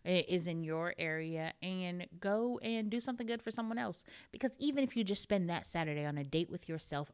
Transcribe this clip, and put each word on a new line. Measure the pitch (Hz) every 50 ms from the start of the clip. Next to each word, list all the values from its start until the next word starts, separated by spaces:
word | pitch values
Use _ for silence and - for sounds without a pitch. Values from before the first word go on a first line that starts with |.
| -
i-, | 175 185 180 - -
is | 180 180 160
in | 175 165 165
your | 165 156 160 160 165 175 - -
area | 165 160 156 160 160 160 160 160 160 165 - _
and | - 185 185 185 185 175 180 175 175 - - 175
go | - 196 208 220 233 247 247 -
and | - 226 226 226 220 214
do | 220 240
something | 233 262 254 - 240
good | 226 233 226
for | - 233
someone | 226 233 226 220 226
else. | 233 240 208 175 - - - - - - -
Because | - - - 247 - -
even | 269 294 277 277 269
if | 247 -
you | 233
just | 220 190 202 -
spend | - - 208 196 175 170
that | 170 165 -
Saturday | - - 170 160 156 147 147 147
on | 147 147
a | 147
date | 143 135 156 160 170 -
with | - 175 - -
yourself | 160 160 - - 156 143 151 -